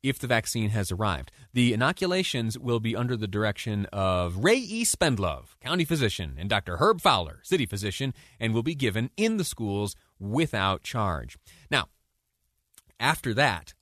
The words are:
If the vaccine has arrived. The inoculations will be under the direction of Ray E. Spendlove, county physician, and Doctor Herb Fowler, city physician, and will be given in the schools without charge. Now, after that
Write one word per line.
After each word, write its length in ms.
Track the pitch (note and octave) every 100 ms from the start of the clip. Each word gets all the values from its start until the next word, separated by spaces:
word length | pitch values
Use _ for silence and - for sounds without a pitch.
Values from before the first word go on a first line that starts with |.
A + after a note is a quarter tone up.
If 160 | C3+ C3+
the 80 | B2
vaccine 440 | A#2 - A#2 G#2+
has 200 | A2 F#2+
arrived. 400 | F2+ G#2+ D#2 C2+ - -
The 220 | B2 A#2+
inoculations 840 | A2 C3 F3 F#3 F#3 F#3 C3 A2+ A2
will 220 | A#2+ A#2
be 160 | A2+ A2+
under 220 | B2 A#2+
the 100 | G#2
direction 560 | G#2 G#2+ G2+ - G#2 G2
of 460 | G2+ F#2+ F2+ F2 F#2
Ray 180 | D3+ B3
E. 260 | A3+ A3
Spendlove, 760 | A#3 - E3 A2+ F#2 C2+ - -
county 240 | B2+ F3+
physician, 520 | D#3 D#3+ A2+ - E2 C2+
and 100 | F#2+
Doctor 300 | G#2+ F#2 F2
Herb 240 | F#3 G3
Fowler, 380 | F#3 A2+ D#2+ -
city 240 | - F3+ A2+
physician, 480 | G2 G2+ - C3+ - - _
and 160 | A2+
will 80 | A2+
be 120 | B2
given 360 | D#3 B2+ G2+ A#2+ -
in 180 | A3 A3
the 80 |
schools 500 | E3 - G#2+ G2+ G#2 - _ _
without 640 | G2 A#2+ E3 - F#2+ F#2+
charge. 540 | - B2 G2+ D#2 A#1+ - - - -
Now, 180 | C#3+ - _ _ _ _ _ _ _ _ - _ _
after 360 | B2 D#3+ C3
that 400 | A2 C#3+ F2+ - -